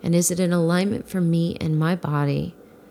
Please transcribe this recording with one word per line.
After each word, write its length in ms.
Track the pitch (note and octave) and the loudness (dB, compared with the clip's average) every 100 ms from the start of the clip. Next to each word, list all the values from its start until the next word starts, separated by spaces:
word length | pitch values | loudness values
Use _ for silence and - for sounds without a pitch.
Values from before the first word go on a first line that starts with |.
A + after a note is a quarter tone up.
And 120 | E3 | 0
is 180 | E3+ F3 | 2 2
it 80 | F3+ | 0
in 120 | F3+ | 0
alignment 540 | F3 E3 F3+ G3 A3 - | 2 2 2 0 -4 -4
for 140 | F#3+ | -2
me 360 | E3+ E3 E3+ - | 2 2 0 -2
and 180 | D#3+ D#3 | -2 0
my 160 | D#3+ F3+ | 0 0
body 600 | - D3 C#3+ C#3+ E3+ - - - - | -2 -2 0 -2 -4 -10 -20 -20 -20